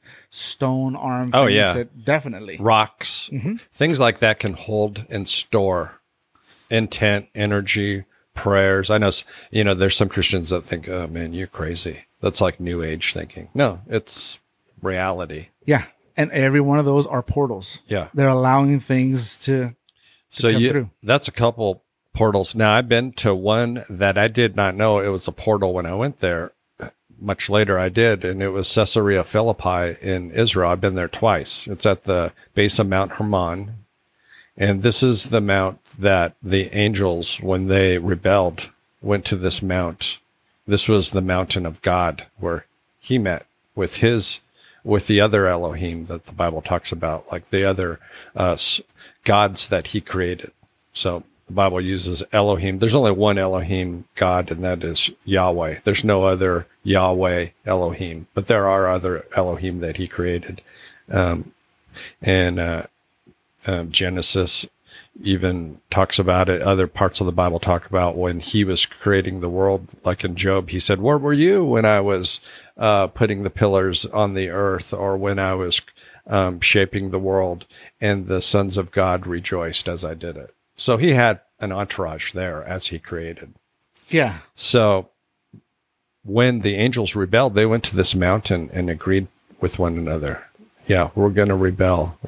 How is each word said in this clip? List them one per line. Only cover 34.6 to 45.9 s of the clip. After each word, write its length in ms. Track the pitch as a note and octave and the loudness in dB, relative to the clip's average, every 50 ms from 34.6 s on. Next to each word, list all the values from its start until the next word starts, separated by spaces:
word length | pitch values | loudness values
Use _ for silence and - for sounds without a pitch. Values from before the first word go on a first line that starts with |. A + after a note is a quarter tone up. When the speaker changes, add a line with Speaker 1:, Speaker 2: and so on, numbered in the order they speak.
| G2 G2+ G2+ G2 G2 | 0 0 2 2 2
Speaker 2:
this 200 | A#2+ G#2+ - C3 | 2 4 4 4
is 280 | B2+ A#2+ G2+ - - | 2 2 2 0 0
the 100 | A2+ A2+ | 0 0
mount 380 | G#2 G2+ G2 G2 F#2+ F#2+ F#2+ - _ _ - G#2 | 2 2 0 0 0 -2 -4 -8 _ _ -10 -2
that 360 | F#2+ G2+ F#2+ F#2 E2+ E2 - _ - | 2 2 4 4 2 0 -4 _ -4
the 260 | F#2+ F#2+ G2 F#2 - - | -2 0 0 0 -2 -2
angels, 640 | G#2 G#2 G#2 G#2+ F#2+ G2 F#2 E2+ E2+ E2+ - - - | 0 0 0 2 2 0 0 0 -2 -4 -6 -6 -4
when 280 | - F#2 F#2 F#2 F#2 F#2+ | -2 -2 -2 0 0 2
they 280 | F#2+ G2 F#2+ F#2 F2+ | 2 4 4 4 2
rebelled, 760 | F2 E2+ F#2+ F#2 E2+ - F#2 G2 G2+ F#2 F2 D#2+ - - - _ _ _ _ _ _ | 0 0 -2 -2 0 2 2 4 4 4 2 -2 -4 -10 -14 _ _ _ _ _ _
went 240 | - G2+ G2+ G2 - | -2 -2 -2 -2 0
to 100 | - G#2+ | -2 -4
this 260 | F#2 F2+ F#2 - - G2+ | -2 -2 -2 -2 -2 -2
mount. 560 | F#2+ F2+ F#2 F2 E2+ E2 - - - - - _ _ _ _ _ _ _ _ _ | -2 -2 -2 -2 -4 -6 -6 -6 -6 -6 -8 _ _ _ _ _ _ _ _ _
This 220 | - G2+ G2+ - - | 0 0 2 4 4
was 220 | A2 G2+ F2 - - | 4 4 2 2 0
the 100 | F#2+ F#2 | -2 0
mountain 420 | F#2 F2+ F#2 F#2+ - - G2 F2+ | 0 0 -2 -2 -2 -4 -4 -4
of 160 | E2 E2 - | -6 -8 -4
God 460 | - F#2+ F2+ F2+ F2 E2+ D2+ - - - _ - | -2 0 0 2 0 -2 -4 -6 -12 -20 _ -8
where 280 | F#2+ F2 E2+ E2+ - _ _ _ _ _ _ _ | -6 -6 -4 -6 -8 _ _ _ _ _ _ _
he 160 | - - C3 B2 | -6 -2 -2 0
met 280 | G#2 F#2 E2+ D2+ - _ _ _ _ _ _ | 0 0 -2 -4 -8 _ _ _ _ _ _
with 220 | - F#2+ E2+ - | -4 -4 -4 0
his, 440 | - A#2 A2+ A#2+ A2 F#2+ - - - - _ _ _ _ _ _ _ - | 2 2 2 2 2 0 -2 -4 -8 -10 _ _ _ _ _ _ _ -2
with 220 | - G#2 G2+ - | 0 0 0 2
the 140 | - G#2+ G2+ | 2 4 4
other 260 | G#2 G#2+ G#2 G#2 G2 | 4 4 4 4 2
Elohim 600 | F#2 F2+ E2+ F2 D#2+ D#2+ D#2+ F2+ E2+ | 2 2 0 -2 -4 -6 -6 -6 -6